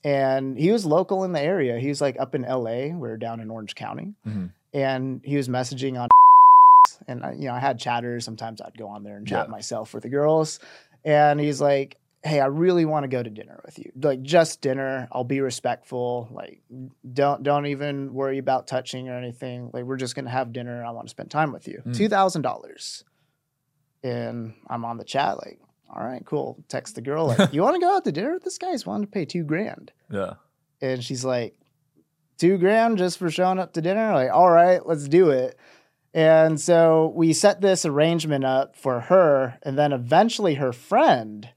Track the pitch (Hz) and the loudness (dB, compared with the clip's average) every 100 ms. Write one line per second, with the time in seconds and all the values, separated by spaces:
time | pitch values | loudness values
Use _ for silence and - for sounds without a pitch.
0 | 147 139 135 135 135 135 165 226 175 160 | -2 0 0 -2 -4 -2 0 0 2 0
1 | 185 190 185 165 147 190 131 117 135 143 | 0 -4 -2 -4 -2 -2 -2 -4 -4 -2
2 | 143 123 131 147 123 131 113 120 143 170 | -4 -4 -6 -6 -4 -4 -4 -6 -8 -8
3 | 120 110 113 113 110 113 104 - 110 120 | -10 -10 -10 -10 -12 -14 -14 -14 -12 -10
4 | 202 208 113 107 92 _ _ 143 135 131 | -14 -14 -10 -10 -10 _ _ -4 -2 -4
5 | 131 127 135 143 127 123 123 131 135 123 | -6 -10 -6 -4 -2 -4 -6 -6 -6 -6
6 | 120 - - 988 988 988 988 988 988 - | 4 8 10 10 10 10 10 10 6 2
7 | - 123 - - 139 123 139 120 - 120 | -14 -10 -10 -8 -8 -4 -4 -4 -4 -4
8 | 120 120 117 107 113 107 - - 104 104 | -4 -8 -10 -12 -12 -14 -18 -16 -16 -14
9 | 104 101 101 110 113 107 - 113 110 117 | -16 -14 -8 -6 -6 -12 -10 -10 -10 -12
10 | 123 139 151 160 156 - - - _ _ | -6 0 2 2 0 -6 -18 -20 _ _
11 | 156 147 147 147 147 139 143 139 139 _ | 0 4 4 4 -2 0 0 0 -2 _
12 | _ _ 156 151 135 147 180 175 160 151 | _ _ -2 0 0 2 2 2 0 -2
13 | 139 127 113 107 - - - - - 127 | -4 -6 -6 -12 -20 -20 -20 -20 -18 -2
14 | 147 131 135 170 160 - 139 131 135 135 | -2 -2 2 2 2 -2 -4 -4 -4 -6
15 | 123 127 123 135 135 120 123 117 _ 127 | -8 -8 -4 -2 -2 -4 -6 -6 _ -8
16 | 123 123 117 - - - _ 127 131 _ | -6 -6 -10 -16 -18 -20 _ -18 -18 _
17 | 135 127 139 143 139 143 143 139 143 139 | -8 0 0 0 0 -2 -2 -6 -6 -8
18 | 139 127 135 135 131 127 - 127 127 127 | -8 -6 -4 -4 -2 -2 -2 -8 -6 -12
19 | 127 123 123 120 127 123 120 123 123 131 | -12 -12 -12 -12 -14 -12 -12 -12 -8 -8
20 | 127 143 131 127 120 120 120 120 117 117 | -8 -10 -6 -6 -6 -10 -12 -12 -12 -14
21 | 117 - - 147 156 110 - - 117 120 | -16 -16 -6 -4 -4 -6 -16 -14 -10 -2
22 | 214 202 190 180 131 - - - - - | 0 2 0 0 -6 -8 -14 -18 -16 -18
23 | _ _ _ _ _ _ _ _ _ _ | _ _ _ _ _ _ _ _ _ _
24 | 127 120 117 117 113 110 - 117 117 117 | -8 -8 -8 -10 -12 -16 -12 -10 -10 -12
25 | - 135 165 - - - _ _ _ - | -6 -4 -2 -4 -12 -20 _ _ _ -12
26 | 117 127 - 151 135 - _ 131 - - | -10 -10 -8 -6 -6 -12 _ -12 -10 -12
27 | 117 151 156 120 190 143 220 349 349 392 | -8 -4 0 2 2 2 0 2 0 0
28 | 233 151 240 359 370 - 370 302 - - | -2 -4 -6 -6 -8 -10 -8 -6 -6 -8
29 | 202 202 156 175 151 156 214 - - _ | -6 -6 -6 -6 -4 -6 -6 -12 -20 _
30 | _ 98 92 - _ _ _ _ 135 127 | _ -6 -6 -10 _ _ _ _ -6 -6
31 | 123 127 131 123 110 _ _ _ _ _ | -6 -6 -4 -4 -6 _ _ _ _ _
32 | _ _ _ - 170 196 180 220 233 214 | _ _ _ 0 2 4 2 4 2 2
33 | 180 - 175 151 185 185 175 165 165 202 | -2 -2 -4 0 0 0 -4 -4 -2 -2
34 | 220 160 127 117 180 170 180 180 - 160 | 0 0 2 4 6 8 6 4 0 -4
35 | 143 170 175 131 127 - _ _ _ _ | 2 4 6 2 -2 -8 _ _ _ _
36 | _ 165 160 160 160 156 170 170 165 160 | _ 2 6 6 6 2 4 6 6 6
37 | 160 160 165 156 202 190 196 185 165 143 | 2 2 2 4 2 4 2 2 0 2
38 | 160 170 156 143 131 131 135 _ 135 120 | 2 0 -2 -2 0 0 -2 _ -4 -4
39 | 120 185 165 139 127 - 147 135 147 131 | 4 6 6 4 0 -6 -6 0 0 -2
40 | 120 156 226 226 196 139 131 117 - 220 | 2 4 4 0 -2 0 -4 -4 -2 2
41 | 247 135 110 107 113 | 4 2 -2 -14 -18